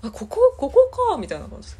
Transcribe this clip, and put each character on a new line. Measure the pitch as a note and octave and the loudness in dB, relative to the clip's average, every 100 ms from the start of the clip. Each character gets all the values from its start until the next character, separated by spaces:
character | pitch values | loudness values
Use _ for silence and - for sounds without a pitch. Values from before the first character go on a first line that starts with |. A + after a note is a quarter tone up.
あ、 | A3+ | -12
こ | G#3+ G#3+ | -12 -10
こ？ | - B4 - | 2 2 2
こ | C#4 | 0
こ | A4+ B4+ B4+ B4 | 4 4 2 -2
か | E4+ | -2
み | F#3 | -4
た | D#3 | -10
い | |
な | - | -10
感 | - | -16
じ | |
で。 | - | -18